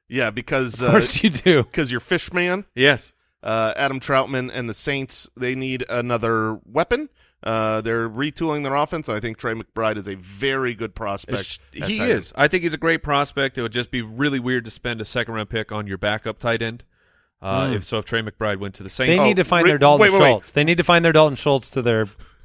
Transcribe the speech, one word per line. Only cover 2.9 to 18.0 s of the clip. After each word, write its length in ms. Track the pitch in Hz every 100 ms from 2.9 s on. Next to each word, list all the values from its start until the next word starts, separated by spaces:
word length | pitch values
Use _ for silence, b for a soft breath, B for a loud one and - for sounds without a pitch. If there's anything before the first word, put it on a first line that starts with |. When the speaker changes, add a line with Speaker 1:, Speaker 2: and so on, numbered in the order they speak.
| 131 - _ _ _
Speaker 1:
Uh, 320 | - 113 110 -
Adam 240 | 135 135
Troutman 520 | 135 135 120 135 127
and 160 | 123 120
the 40 |
Saints, 560 | 104 - 139 131 - - -
they 180 | 127 131
need 300 | 131 127 -
another 680 | 120 123 117 113 113 110 107 -
weapon. 440 | 127 170 247 302 _ _ _
Uh, 360 | - 110 110 110
they're 280 | 110 117 117
retooling 540 | 110 151 - 165 147
their 120 | 139 139
offense, 320 | 151 165 151
and 80 | 107
I 40 |
think 180 | 117 113
Trey 160 | 120
McBride 440 | 113 - 110 110 107
is 100 | 98
a 80 | 95
very 580 | 92 98 135 135 127
good 220 | 110 110 -
prospect 440 | 107 101 - 101
Speaker 3:
It's, 200 | 95 - _ -
Speaker 1:
at 60 | -
Speaker 3:
he 80 | 214
Speaker 1:
tight 60 | 240
end. 20 | 131
Speaker 3:
is. 140 | - -
I 120 | 147
think 160 | 185
he's 100 | 165
a 40 | 156
great 260 | 165 165
prospect. 540 | 147 143 143 - 135 131
It 40 |
would 100 | 117
just 200 | 120 120
be 100 | 127
really 380 | 110 113 143 135
weird 260 | 123 127 113
to 60 |
spend 280 | - 120 113
a 60 | 107
second-round 440 | 123 120 113 104
pick 220 | 113 107
on 140 | 107 104
your 140 | 95
backup 400 | 104 107 117 104
tight 220 | 123 117
end. 220 | 113 120 - _ _ _ _ _
Uh, 260 | 95 95 135
Speaker 2:
Hmm. 60 |
Speaker 3:
if 100 | 113 -
so, 140 |
if 60 | 110